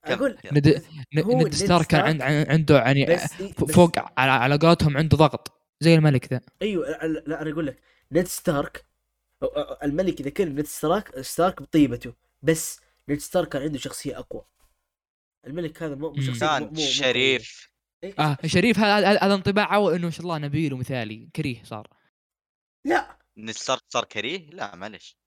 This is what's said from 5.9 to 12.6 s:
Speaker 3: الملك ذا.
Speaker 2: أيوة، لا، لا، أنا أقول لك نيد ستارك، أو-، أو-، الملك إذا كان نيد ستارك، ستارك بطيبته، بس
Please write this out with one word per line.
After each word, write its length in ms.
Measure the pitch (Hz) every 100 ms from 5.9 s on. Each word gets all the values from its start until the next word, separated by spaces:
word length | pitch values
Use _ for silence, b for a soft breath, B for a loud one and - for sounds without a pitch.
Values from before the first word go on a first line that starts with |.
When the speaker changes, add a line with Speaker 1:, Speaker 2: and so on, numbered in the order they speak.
Speaker 3:
الملك 380 | 160 151 127 -
ذا. 80 | 127 _ _
Speaker 2:
أيوة، 260 | 214 185 135
لا، 200 | 151 160
لا، 340 | 151 147 160
أنا 100 | 156
أقول 160 | 151 147
لك 140 | 127 _ _ _
نيد 160 | 156 185
ستارك، 580 | - - 143 - - _ _ _ _ _ _
أو-، 40 | 135
أو-، 360 | 143 143 135
الملك 360 | 147 151 190 151
إذا 100 | 139
كان 260 | - 180
نيد 100 | 139
ستارك، 560 | 147 - 156 196 - 131
ستارك 400 | 131 - 180 -
بطيبته، 520 | 135 160 139 120 120 - _ _
بس 380 | 135 160